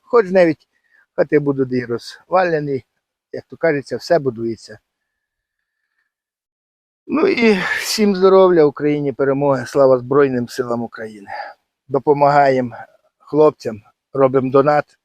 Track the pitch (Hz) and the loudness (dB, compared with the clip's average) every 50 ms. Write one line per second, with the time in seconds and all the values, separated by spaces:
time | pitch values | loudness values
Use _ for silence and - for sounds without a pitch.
0 | _ - - 240 208 180 185 190 175 165 151 - _ _ _ _ _ _ _ _ | _ 0 0 0 0 2 2 2 2 2 0 -2 _ _ _ _ _ _ _ _
1 | _ _ _ - 160 - 156 151 147 143 139 135 135 127 127 127 123 113 117 110 | _ _ _ -4 -2 0 0 0 0 0 -2 -2 -4 -4 -4 -4 -4 -4 -6 -8
2 | - - - - _ _ 170 185 185 175 160 151 147 143 139 127 - _ _ _ | -8 -12 -20 -20 _ _ -2 0 0 0 -2 -4 -4 -6 -6 -8 -8 _ _ _
3 | _ _ _ _ _ _ - 127 - _ - - - 165 151 143 127 - 127 117 | _ _ _ _ _ _ -16 -16 -16 _ -10 -4 -2 -2 -2 -2 -4 -8 -10 -10
4 | - - 170 160 139 131 113 113 113 117 113 - - - 107 104 _ _ _ _ | -4 -2 -2 0 0 -2 -6 -4 -6 -8 -8 -10 -12 -20 -20 -20 _ _ _ _
5 | _ _ _ _ _ _ _ _ _ _ _ _ _ _ _ _ _ _ _ _ | _ _ _ _ _ _ _ _ _ _ _ _ _ _ _ _ _ _ _ _
6 | _ _ _ _ _ _ _ _ _ _ _ _ _ _ _ _ _ _ _ _ | _ _ _ _ _ _ _ _ _ _ _ _ _ _ _ _ _ _ _ _
7 | _ - - 294 330 392 370 269 233 220 202 185 175 - - - - - - 226 | _ -6 -4 -2 0 0 0 2 2 2 2 2 -2 -4 -6 -6 -6 -6 -4 -2
8 | 214 202 196 180 185 190 190 190 190 180 175 165 151 147 - - 143 147 147 147 | 0 0 0 2 2 4 6 6 6 6 6 4 4 2 2 -2 -2 -2 -2 -2
9 | 143 139 120 - 139 135 135 139 143 143 135 127 120 - - 143 139 131 131 127 | -2 -4 -4 -2 -2 -2 0 0 0 0 0 -2 -4 -4 0 2 4 4 4 2
10 | 123 123 135 143 143 135 127 123 120 113 - - 123 120 120 120 117 110 - - | 0 0 2 2 2 2 0 -2 -6 -6 -6 -8 -6 -6 -6 -6 -6 -8 -12 -14
11 | 110 110 107 101 98 101 98 - - - - _ _ _ _ _ _ - 131 139 | -16 -16 -16 -18 -18 -16 -16 -14 -14 -16 -18 _ _ _ _ _ _ -6 -6 -2
12 | - 151 143 147 143 143 143 147 143 139 131 127 123 120 113 - - - _ _ | 0 0 2 2 2 2 4 4 4 2 2 0 -2 -4 -8 -14 -20 -20 _ _
13 | _ _ _ _ _ - 143 147 151 151 143 _ - 123 110 107 - _ _ _ | _ _ _ _ _ -4 0 2 2 2 2 _ -6 -12 -12 -12 -16 _ _ _
14 | _ _ - 135 135 131 127 135 127 131 127 139 135 147 147 147 - _ _ _ | _ _ -2 0 0 2 2 0 0 2 2 2 2 2 0 0 -2 _ _ _
15 | _ | _